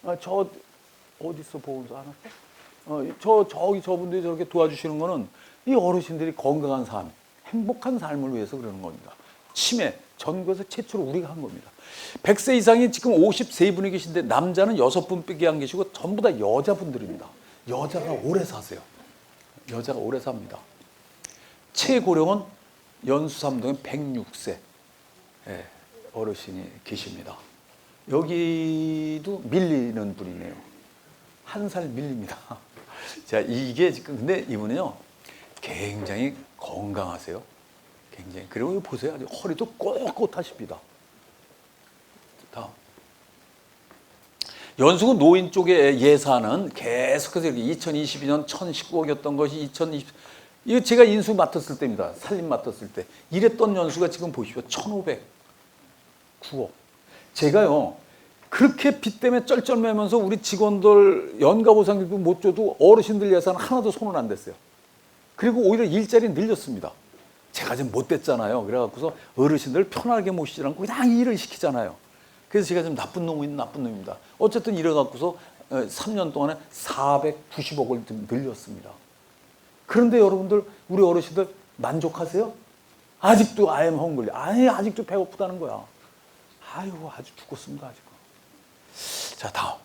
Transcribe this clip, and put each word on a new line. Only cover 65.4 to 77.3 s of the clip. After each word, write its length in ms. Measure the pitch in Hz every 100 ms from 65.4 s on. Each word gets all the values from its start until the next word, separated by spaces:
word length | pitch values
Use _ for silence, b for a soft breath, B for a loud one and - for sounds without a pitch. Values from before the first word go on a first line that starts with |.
| 226 233
오히려 240 | 202 220 214
일자리 440 | 180 214 233 220
늘렸습니다. 640 | 151 220 208 - 220 76 - _ _ _ _ _
제가 240 | - - 123
지금 160 | 131
못 160 | 120 123
댔잖아요. 580 | 160 - 123 107 120 101
그래갖고서 500 | 123 113 120 156 B B -
어르신들 540 | 139 151 139 139 190
편하게 420 | - 240 233 190
모시지 300 | 180 147 -
않고 220 | 139 156 202
그냥 240 | 247 247
일을 260 | 233 247 214
시키잖아요. 580 | - - 160 127 101 - _ b b b b
그래서 180 | 202 185
제가 140 | 180
지금 140 | 165 143
나쁜 300 | - 185 165
놈은 300 | 156 147 143
나쁜 280 | - 147
놈입니다. 340 | 123 104 95 92 b b
어쨌든 380 | 214 226 - 190
이래갖고서, 600 | 160 151 123 120 170 175 B B -
어, 160 | 131 113
삼 280 | - 214 208
년 180 | 165
동안에 240 | 147 143 156 -
사백구십억을 1300 | - - - 139 143 151